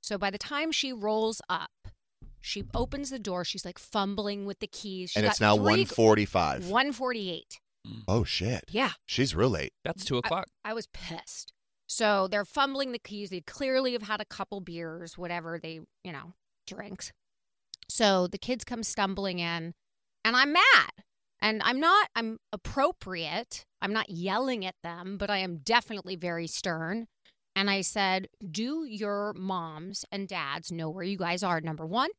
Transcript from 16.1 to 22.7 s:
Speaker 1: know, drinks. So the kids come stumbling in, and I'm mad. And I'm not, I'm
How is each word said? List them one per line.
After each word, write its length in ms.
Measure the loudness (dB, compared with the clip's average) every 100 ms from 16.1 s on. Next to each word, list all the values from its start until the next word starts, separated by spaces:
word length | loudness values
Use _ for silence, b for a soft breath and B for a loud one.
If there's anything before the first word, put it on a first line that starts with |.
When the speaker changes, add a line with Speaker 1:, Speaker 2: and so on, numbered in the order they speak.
Speaker 1:
know, 200 | -12 -14 -20 _ _ -16
drinks. 460 | -12 -12 -10 -12 -14 _ _ _ _ _ -20 -2
So 380 | 4 6 6 4
the 100 | -2
kids 260 | -4 -4
come 200 | -4 -6
stumbling 560 | -4 0 0 0 -4 -2
in, 340 | -2 -2 -6 -12 _ _ _ _
and 120 | 2 6
I'm 160 | 6
mad. 380 | 8 10 8 6 -4 -20 _ _ _
And 200 | 0 2
I'm 160 | 0 2
not, 260 | 6 6 6 0
I'm 220 | -4 -6 _ -12 -6